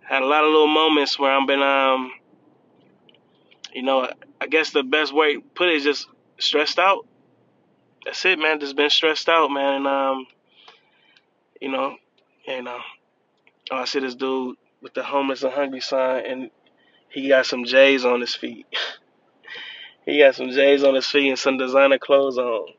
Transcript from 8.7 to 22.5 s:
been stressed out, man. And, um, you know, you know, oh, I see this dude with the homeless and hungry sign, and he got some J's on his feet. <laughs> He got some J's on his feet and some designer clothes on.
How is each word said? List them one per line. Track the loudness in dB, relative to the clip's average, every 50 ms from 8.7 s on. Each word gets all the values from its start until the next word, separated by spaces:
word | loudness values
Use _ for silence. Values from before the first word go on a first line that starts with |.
| -2
been | 0 0 2
stressed | 2 2 2 0 0 0 0 2
out, | 2 4 2 2
man. | 0 -2 -2 -2 -2 -2
And, | -2 -2
um, | -2 0 -2 -2 -4 -4 -8 _ _ _ _ _ _ _ _ -20 -20 _ _ _ _ _ _ _ _ _ _ _ _ _ _ _ _ -12
you | -10 -8
know, | -6 -4 -4 -6 -6 -10 _ _ _ _ _ _ _ _ _
you | -10 -10 -10
know, | -10 -12 -14 -14 -16 -18 -20 _ _ _ _ _ _ _ _ _ _ _ _ _ _ -10
oh, | -8 -8
I | -6
see | -4 -4 -4
this | -4 -6 -6
dude | -6 -4 -4 -2 -4 -4 -6 -10 _ _ _ _ _
with | -20 -12 _
the | -10
homeless | -8 -4 -4 -2 -2 -2 -4 -4
and | -4 -4 -2
hungry | -2 -4 -4 -6 -10
sign, | -8 -4 -2 -2 0 0 -2 -4 -4
and | -6 -10 -10 -10 -16 _ _ _ _ _ _ _ _ _ _ _ _
he | -12 -8 0 2
got | 4 4 4
some | 0 -4 -6 -4
J's | 2 4 6 6 6 6 2 2
on | 0 0 0
his | -2 -6 -8
feet. | -10 -10 -12 -14 -14 -20 _
<laughs> | -10 -10 -10 -10 -12 -16 _ _ _ _ _ _ _ _ _ -20 -18 -18 -18 -18 -18 -20 -20 -20 _ _ _
He | -2 4 6
got | 6 6 6
some | 4 -8 -4
J's | 0 2 4 4 4 6 4
on | 4 2
his | 2 0 0
feet | 0 0 2 2
and | -2 0
some | -2 -2 -2 -2
designer | -4 0 4 4 4 4 4 2
clothes | 2 2 2 2 2 2 -2 -4
on. | -4 -2